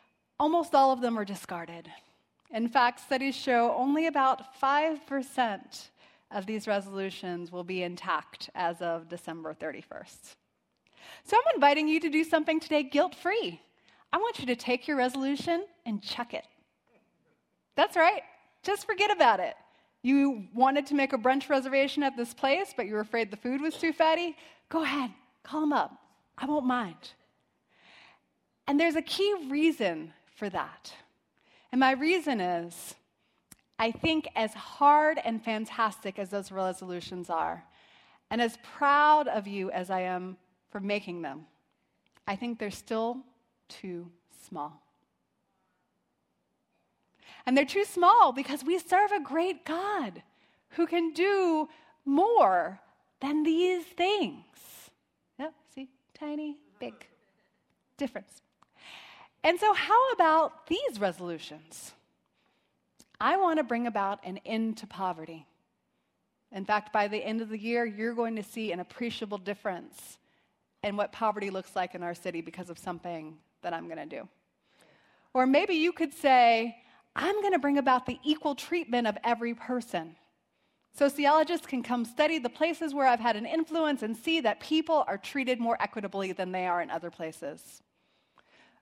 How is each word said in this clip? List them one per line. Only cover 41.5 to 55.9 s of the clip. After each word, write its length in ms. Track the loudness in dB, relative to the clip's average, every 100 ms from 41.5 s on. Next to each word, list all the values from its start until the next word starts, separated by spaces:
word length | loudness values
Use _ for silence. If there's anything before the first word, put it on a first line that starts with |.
| _ _ _ _ _ _ _ -8
I 120 | -6
think 220 | -6 -6
they're 120 | -8
still 540 | -8 -6 -4 -2 -6 -12 _ _ _ -20
too 440 | -16 -14 -12 -14 -20 _ -20 -16
small. 320 | -10 -10 -12 _ _ _ _ _ _ _ _ _ _ _ _ _ _ _ _ _ _ _ _ _ _ _ _ -20 -10 2
And 100 | 4
they're 80 | 4
too 180 | 2
small 480 | -2 4 8 10 8
because 320 | 6 -4 -4
we 140 | -2 -2
serve 340 | 2 2 4
a 80 | 0
great 460 | -2 -2 0 -2 -6
God 560 | -4 -2 -2 -4 -8 -18 _ _ _ _
who 160 | -2 0
can 280 | 2 0
do 540 | 2 2 4 2 2 -2 -8 _ _ 0
more 720 | 4 6 8 6 6 0 -6 _ _ _ _
than 200 | -2 0
these 420 | 2 4 2 0
things. 600 | -4 -2 0 2 -2 -6 -16 -20 -20 -20 -20 _ _ _ _ -12
Yep, 120 | -12 -12 _
see, 160 | -18 -18